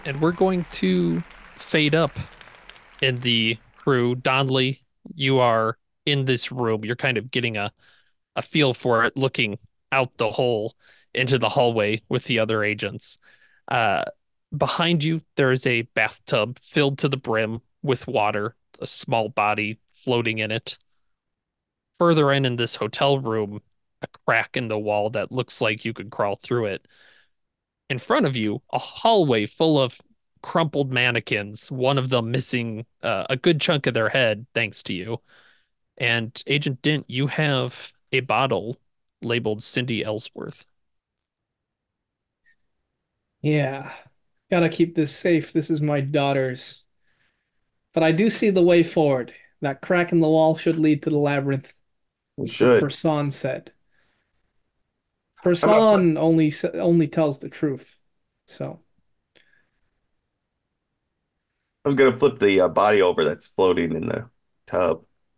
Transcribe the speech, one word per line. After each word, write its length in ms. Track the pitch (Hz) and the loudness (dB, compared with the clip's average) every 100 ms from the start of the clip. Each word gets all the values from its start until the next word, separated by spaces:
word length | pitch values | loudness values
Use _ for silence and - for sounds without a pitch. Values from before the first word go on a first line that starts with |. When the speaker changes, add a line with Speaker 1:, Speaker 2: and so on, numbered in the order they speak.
Speaker 1:
And 160 | - 139 | -8 -2
we're 120 | 156 | -2
going 340 | 175 190 185 170 | 2 0 0 -4
to 500 | - 185 185 170 170 170 - - - | -4 0 2 0 -2 -6 -16 -20 -20
fade 360 | - 165 151 | -2 2 4
up 240 | 156 160 - - - - - - - _ - | 2 0 -4 -14 -16 -20 -20 -20 -20 _ -4
in 180 | 135 123 | -2 0
the 400 | 123 117 113 113 _ _ | 0 2 2 -2 _ _
crew. 380 | - 131 120 123 | 0 2 2 0
Donnelly, 640 | 131 131 135 131 131 131 _ _ - | 0 0 2 0 0 -2 _ _ -20
you 240 | - 135 135 | -4 0 4
are 400 | 123 113 110 - _ _ - | 4 2 0 -4 _ _ -2
in 180 | 143 131 | -2 0
this 260 | 123 - | -2 -2
room. 320 | 127 117 110 | -4 -2 -2
You're 120 | 107 117 | -4 -4
kind 240 | 143 117 | -2 -2
of 100 | 123 | -4
getting 260 | 127 120 110 | -4 -4 -4
a, 160 | 101 _ _ _ _ _ _ - | -8 _ _ _ _ _ _ -10
a 60 | |
feel 320 | - 160 139 | -4 2 2
for 320 | 120 127 117 113 | 0 0 2 0
it, 100 | - | 0
looking 440 | 135 - 117 98 _ _ _ | -4 -2 -4 -4 _ _ _
out 260 | 135 127 _ | -2 -2 _
the 140 | 113 | -4
hole 440 | 104 127 113 110 _ _ _ _ | -2 -2 -2 -4 _ _ _ _
into 240 | 117 127 131 | -4 0 0
the 120 | 113 | 0
hallway 520 | 139 123 113 104 110 _ | 2 2 2 0 -2 _
with 140 | 127 | -6
the 160 | - 117 | -2 -2
other 240 | 110 110 | 0 0
agents. 560 | 104 107 104 - - - _ _ _ _ - | -2 -4 -6 -8 -14 -16 _ _ _ _ -4
Uh, 380 | 127 110 90 - - _ _ _ 147 | 0 2 0 -4 -10 _ _ _ -4
behind 460 | 143 - 170 170 | -2 0 0 2
you, 180 | 151 165 - - | 0 -4 -6 0
there 160 | 135 | 2
is 160 | 131 135 | 2 2
a 160 | 117 113 | 0 -2
bathtub 640 | - 110 - - 127 107 120 | -2 -2 -4 -4 -2 -2 -6
filled 340 | _ - 143 139 | _ 0 0 0
to 100 | 151 | -2
the 80 | 135 | -4
brim 460 | - 110 110 113 _ _ | -2 -2 -2 -6 _ _
with 240 | 139 127 - | -4 -4 -2
water, 480 | 123 104 107 107 - _ _ | 0 0 -2 -6 -8 _ _
a 80 | - | -8
small 420 | - - 120 107 | -6 -2 -2 -2
body 480 | - 104 107 107 110 _ | 0 0 0 -4 -8 _
floating 480 | - - 120 117 110 | -12 -2 0 0 -4
in 100 | 107 | -4
it. 300 | 113 - - _ _ _ _ _ _ _ _ _ _ _ _ | -6 -8 -14 _ _ _ _ _ _ _ _ _ _ _ _
Further 320 | 170 160 143 | 2 4 4
in, 120 | 139 | 4
in 120 | 135 120 | 0 -2
this 220 | 117 - | -4 -4
hotel 420 | 107 - 139 139 | -6 0 0 2
room, 420 | 127 110 104 104 _ _ _ _ | 0 -4 -4 -8 _ _ _ _
a 60 | - - - | -18 -10 0
crack 320 | 117 - - | 0 0 -6
in 100 | 120 | -4
the 120 | 107 | -4
wall 320 | 107 104 104 | -2 -2 -2
that 200 | 123 117 | -4 -6
looks 300 | 123 120 - | -6 -6 -2
like 240 | 113 107 113 | -2 -2 -6
you 80 | |
could 160 | 110 98 | -8 -12
crawl 280 | - 104 98 | -4 -4 -4
through 280 | - 120 110 | -4 -2 -2
it. 220 | 95 _ _ _ _ _ _ _ _ _ _ _ | -6 _ _ _ _ _ _ _ _ _ _ _
In 100 | 131 | -8
front 260 | - 262 185 | 0 0 2
of 120 | 127 | 0
you, 240 | 107 104 _ | -2 -4 _
a 80 | 131 | -8
hallway 680 | - - 220 226 156 117 104 | -8 -2 2 4 4 2 0
full 320 | - 165 151 | -2 2 2
of 220 | 127 - _ _ _ _ | 0 -4 _ _ _ _
crumpled 520 | - 175 165 151 139 | -4 -2 -2 -2 -2
mannequins, 760 | 127 123 117 - 110 101 107 - | 0 0 0 -2 -6 -4 -8 -8
one 280 | 131 127 139 | -2 0 0
of 100 | 131 | 0
them 240 | 127 117 | 0 0
missing, 540 | 127 - 127 117 107 117 _ | -4 -2 -4 -4 -8 -12 _
uh, 220 | 117 101 - | -6 -4 -4
a 60 | 131 | -2
good 240 | - 165 | 2 2
chunk 260 | - 156 131 | 2 0 0
of 80 | |
their 140 | 120 110 | -2 0
head, 380 | 135 120 104 123 - | 2 2 0 -4 -4
thanks 260 | 110 - | -4 -6
to 100 | - | -10
you. 240 | 92 95 117 _ _ _ _ _ _ _ _ | -8 -8 -10 _ _ _ _ _ _ _ _
And 440 | 123 117 113 - - | -2 0 -2 -10 -4
Agent 340 | 143 147 131 | -2 -2 -2
Dent, 220 | 151 151 - | -2 -2 -4
you 180 | 123 139 | -4 -4
have 640 | - 151 135 123 - - _ _ | -2 -2 -2 -4 -8 -18 _ _
a 80 | 131 | -4
bottle 560 | 131 110 135 104 104 131 _ _ _ _ | 0 0 0 -2 -6 -12 _ _ _ _
labeled 400 | 117 120 110 107 | -4 -2 -2 -6
Cindy 440 | - - 127 113 107 | -6 -6 -4 -4 -4
Ellsworth. 600 | 107 - - - - - _ _ _ _ _ _ _ _ _ _ _ _ _ _ _ _ _ _ _ _ _ _ _ _ _ _ _ | -6 -8 -14 -14 -16 -20 _ _ _ _ _ _ _ _ _ _ _ _ _ _ _ _ _ _ _ _ _ _ _ _ _ _ _
Speaker 2:
Yeah, 500 | 143 151 135 139 139 - - _ _ _ _ | 0 0 0 -4 -12 -18 -20 _ _ _ _
gotta 200 | 180 165 | 2 2
keep 260 | 160 170 170 | 2 -2 0
this 180 | 147 | -2
safe. 380 | - 190 165 - | -2 2 2 2
This 180 | 165 151 | -4 -2
is 120 | 160 | -2
my 180 | 147 147 | 0 0
daughter's. 840 | 135 147 139 139 131 127 - - _ _ _ _ _ _ _ _ _ _ _ | 0 0 0 0 -2 -6 -14 -18 _ _ _ _ _ _ _ _ _ _ _
But 100 | - | 0
I 100 | 160 | 2
do 160 | 165 220 | 4 2
see 220 | 214 220 | 2 2
the 120 | 185 | 4
way 200 | 175 175 | 6 6
forward. 500 | 170 - 147 135 117 - _ _ | 4 2 2 2 -4 -14 _ _
That 220 | 143 135 | -6 -6
crack 320 | - 180 175 | -2 0 2
in 80 | 175 | 2
the 80 | 156 | 4
wall 260 | 156 160 160 | 4 4 2
should 240 | - 160 | 0 2
lead 240 | 156 147 | 2 2
to 60 | 156 | 0
the 80 | 147 | 0
labyrinth. 580 | 147 143 139 135 - - _ _ _ _ _ - | 0 0 -2 -4 -6 -20 _ _ _ _ _ -10
Speaker 3:
It 140 | - | -10
should. 300 | - 120 117 | 2 6 6
Speaker 2:
Rasan 520 | 147 139 165 151 143 | 4 -2 -2 0 -2
said. 400 | 135 135 131 - _ _ _ _ _ _ _ _ _ _ _ _ _ _ _ _ _ 180 175 | -4 -6 -8 -12 _ _ _ _ _ _ _ _ _ _ _ _ _ _ _ _ _ 0 2
Speaker 3:
I'm 80 | 214 | 6
gonna 120 | 214 | 6
Speaker 2:
Prasan 360 | 220 208 175 151 | 8 6 4 4
only 300 | 160 165 156 | 4 4 4
s-, 180 | 147 175 | 0 -4
only 420 | 170 180 170 151 | 0 2 4 4
tells 320 | - 156 139 | 2 0 -2
the 100 | - | -10
truth, 460 | - 151 131 - _ _ _ _ _ _ | -4 -4 -4 -10 _ _ _ _ _ _
so. 320 | - 139 165 _ _ _ _ _ _ _ _ _ _ _ _ _ _ _ _ _ _ _ _ _ _ _ _ _ _ _ _ _ _ 143 | -12 -12 -12 _ _ _ _ _ _ _ _ _ _ _ _ _ _ _ _ _ _ _ _ _ _ _ _ _ _ _ _ _ _ -2
Speaker 3:
I'm 100 | 135 | 4
gonna 220 | 135 123 | 4 6
flip 220 | 143 - | 2 4
the, 220 | 104 95 | 4 4
uh, 60 | 90 | 4
body 320 | 80 101 104 | 4 4 6
over 220 | 92 85 | 4 2
that's 240 | 76 76 - | 0 -2 -10
floating 480 | - 95 87 85 80 | 0 2 2 0 -2
in 120 | 78 | -4
the 220 | - - _ _ _ - | -6 -8 _ _ _ -6
tub. 360 | 90 90 80 _ _ _ | -2 0 -2 _ _ _